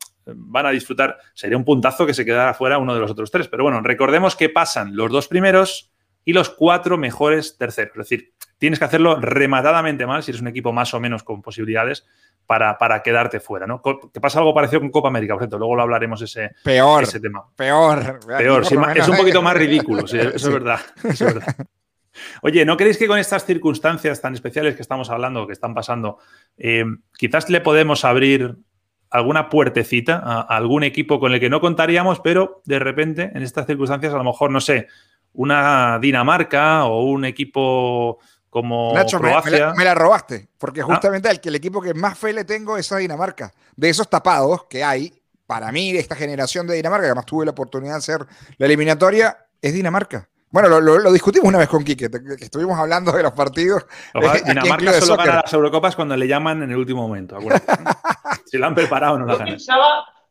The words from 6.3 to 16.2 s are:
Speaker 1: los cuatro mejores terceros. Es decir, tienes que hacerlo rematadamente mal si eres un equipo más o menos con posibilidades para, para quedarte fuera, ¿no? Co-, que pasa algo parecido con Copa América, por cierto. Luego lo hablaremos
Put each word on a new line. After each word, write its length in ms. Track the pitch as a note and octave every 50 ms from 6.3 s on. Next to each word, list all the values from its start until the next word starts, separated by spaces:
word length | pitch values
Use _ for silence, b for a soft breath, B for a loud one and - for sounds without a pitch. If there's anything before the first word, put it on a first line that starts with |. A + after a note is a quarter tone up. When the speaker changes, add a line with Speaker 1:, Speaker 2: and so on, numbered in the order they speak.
| E3+
Speaker 1:
los 160 | F#3 E3 -
cuatro 480 | - - D#3 E3+ F3 F3 E3+ F3+ F3+ E3
mejores 600 | C#3+ B2 A#2 - D3 D3 D#3 D#3 D3+ - - -
terceros. 340 | B2 A#2 - - G#2 - -
Es 160 | A2 G#2 -
decir, 240 | B2 A2+ - _ _ _ - - _ _
tienes 200 | C3+ D3+ D#3+ D3+
que 80 | D#3
hacerlo 340 | C#3 E3 D#3+ E3 E3+ D#3 D3
rematadamente 840 | A#2 G#2+ - C#3 C#3 C#3 C3+ C3 C3 D3+ E3 E3 D#3+ D#3+ D3 C3+ B2+
mal 160 | B2 C3+ -
si 100 | A2 -
eres 100 | A#2+ A2+
un 80 | B2 A#2+
equipo 240 | A#2 B2+ A#2+ A#2+ A#2
más 200 | A#2+ A#2+ - -
o 60 | A#2+
menos 240 | A#2 A#2+ A#2 G#2+ -
con 180 | - A2 G2+
posibilidades 640 | - A#2 G2+ - A2 G#2+ A2 A2 A2+ B2+ C#3+ - - _ _ _ _ _ _ _ _
para, 320 | - A#2 A2 A2+ G#2+ G#2 -
para 240 | A#2 A2+ A2 G#2+
quedarte 380 | - A#2+ A#2 A#2 A#2+ A#2+ - G#2
fuera, 260 | - - G#2 F#2 F#2+
¿no? 160 | G#2 B2 B2
Co-, 300 | - C3+ C#3 C3+ - -
que 80 | - A#2
pasa 200 | B2 C#3 C#3 D#3
algo 140 | E3 D#3 D#3
parecido 280 | D3+ C#3+ A#2+ C3+ D#3+
con 100 | C#3+ C#3
Copa 160 | C3 D3+ C3+ C3+
América, 260 | B2+ A2+ G#2+ G2+ G#2
por 100 | G2 A#2+
cierto. 140 | A2 G#2 G#2
Luego 200 | A2+ A2+ A#2+ A#2+
lo 60 | A#2+
hablaremos 380 | A#2+ A#2+ A2+ A#2 A2+ A2+ A2